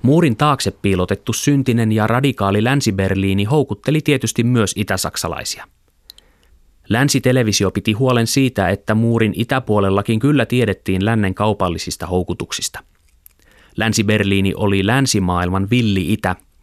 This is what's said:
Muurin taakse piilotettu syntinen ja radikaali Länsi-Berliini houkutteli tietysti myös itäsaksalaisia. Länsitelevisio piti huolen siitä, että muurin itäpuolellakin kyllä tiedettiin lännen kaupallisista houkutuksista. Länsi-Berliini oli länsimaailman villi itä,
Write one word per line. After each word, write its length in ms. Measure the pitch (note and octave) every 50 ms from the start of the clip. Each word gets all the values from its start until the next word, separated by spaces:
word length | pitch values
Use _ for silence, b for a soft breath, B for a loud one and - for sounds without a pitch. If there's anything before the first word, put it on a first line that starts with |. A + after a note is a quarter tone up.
Muurin 340 | - B2 D3 E3+ E3+ D3 A2+
taakse 360 | - D3 D3+ C#3+ - - G2
piilotettu 600 | - _ - G2+ F#2+ F2+ F2+ - G2+ - _ - A#2
syntinen 580 | - - D3 C#3+ C#3 C3 - A2+ A#2 A2+ A2
ja 160 | A2 G#2+ G#2+
radikaali 560 | A2 A#2 B2 C#3 C#3 - - G2+ G2 G2 G#2 G#2+
Länsi-Berliini 800 | A#2+ C#3 C#3+ - A2+ G2 F#2+ F#2+ F#2+ F#2+ G2 G2 G2 F#2+ G2+ G2+
houkutteli 580 | G2+ C#3 D#3 C3+ - G#2 - - - D3+ D#3
tietysti 420 | - - C#3+ C3 - A2+ - - A2+
myös 300 | A#2+ B2+ A#2+ G#2+ F#2 -
itäsaksalaisia. 920 | G2+ G#2 - G2 F#2 - D#2+ - - - E2+ E2 - - - - - - _ _ _ _ _ _ _ _ b b b b b b b b b b b b b b _ _ -
Länsitelevisio 840 | G#2+ A#2 C3+ C#3+ - B2+ - B2+ B2+ C3 A#2+ G#2+ G2 - G2+ F#2
piti 220 | - G2+ - - G#2+
huolen 340 | G#2 C3 B2+ B2 A#2+ A#2
siitä, 420 | A2 - C#3 C3+ B2 - - F#2+ F2
että 260 | G2 - _ - G#2+
muurin 380 | A2 A#2 A#2 A2+ A2+ A2+ G#2+ D#2+
itäpuolellakin 840 | F2+ A#2 - C#3 C3 B2+ - G#2+ G#2 G2 F#2+ G2 G2+ G2+ - A2+ A2
kyllä 260 | A#2+ C#3 D3+ C3+ A#2
tiedettiin 600 | - A#2+ B2 A#2+ G#2+ F#2+ - _ - F#2 F#2 G2
lännen 300 | G#2+ A#2 A2 G2+ F#2+ F#2
kaupallisista 680 | - G#2 G#2+ G2+ - F#2+ F2+ E2+ E2 - - - - F2
houkutuksista. 760 | D#2+ F2+ F2+ F2 - F2 - - - - - - - - - - _ _ _ _ _ _ _ _ - _ b b b b b b b b
Länsi-Berliini 760 | - G#2+ A2+ G#2+ - G#2+ G#2 G#2+ G#2+ G2+ G2 G2 G2 G2 G2 -
oli 300 | - G#2 G2+ G2 G2 F#2+
länsimaailman 840 | G#2 A#2+ C3+ C3+ B2 - G#2 F#2+ F2+ F2+ F2 F2+ F2+ F#2 F#2+ G2 G2
villi 440 | A#2+ B2 A#2 G#2+ G2 F#2 F2 D2 A2
itä, 220 | - - F#2 F2+ - _ _ _ _